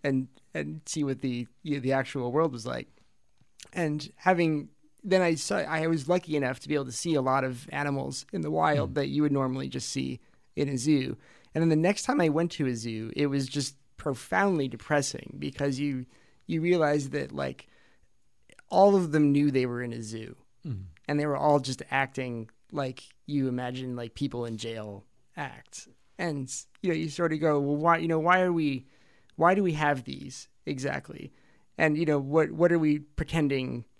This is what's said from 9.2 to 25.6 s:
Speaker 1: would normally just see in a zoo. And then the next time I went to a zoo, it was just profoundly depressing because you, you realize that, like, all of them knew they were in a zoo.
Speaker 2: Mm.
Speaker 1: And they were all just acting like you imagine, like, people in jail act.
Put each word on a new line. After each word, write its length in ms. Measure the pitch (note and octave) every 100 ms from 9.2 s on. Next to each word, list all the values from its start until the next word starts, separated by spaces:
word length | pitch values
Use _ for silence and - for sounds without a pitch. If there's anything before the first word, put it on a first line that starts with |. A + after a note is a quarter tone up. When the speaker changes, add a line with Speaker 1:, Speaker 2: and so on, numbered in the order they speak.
Speaker 1:
would 100 | D3
normally 360 | C#3 C3 C3 C3+
just 200 | C3 -
see 320 | C3+ C3 B2+ _ _ _ -
in 120 | C#3+
a 80 | C3+
zoo. 400 | B2+ D3 C3 B2+ - - _
And 80 | D#3
then 80 | E3
the 60 | D#3
next 260 | E3+ G#3
time 180 | - C#4+
I 80 | E3
went 220 | D3 E3+
to 140 | - C3+
a 80 |
zoo, 360 | A#2 A#2 A2 A2+ -
it 120 | D3
was 200 | C#3 C3
just 280 | C#3+ C3+ - _ -
profoundly 720 | D3+ B2+ - F#3 G3+ E3+ C3+
depressing 680 | - - D3 C#3 - - C#3
because 420 | C#3+ C3 C#3+ C3
you, 240 | D3 C3 B2+ - _ _ -
you 140 | E3
realize 500 | E3 F3 D3+ D3 C3+
that, 220 | C#3+ C#3
like, 340 | C#3 C#3 - - _ _ _ _ _ _ _ _ - _
all 260 | F#3 G3+
of 180 | G3 E3+
them 200 | D3+ D3
knew 180 | C#3+ D3
they 140 | C3 B2+
were 160 | A#2+
in 120 | B2
a 80 | A#2
zoo. 340 | A2 A2+ A2 - _ _ D#3+
Speaker 2:
Mm. 160 | G#2 F#2 - -
Speaker 1:
And 100 | D3
they 80 | D3
were 100 | C#3
all 220 | D3+ D3
just 240 | B2+ B2+ -
acting 580 | C3+ C3+ - B2+ A#2 A2 _ _
like 320 | D3 C3 B2+ - _ -
you 220 | D3 C3
imagine, 480 | B2 B2 B2+ B2+ B2
like, 180 | A#2+
people 300 | - C#3+ B2
in 120 | A#2 A2
jail 480 | A2+ A2+ G#2+ G2+ _ _ _ -
act. 520 | C#3 -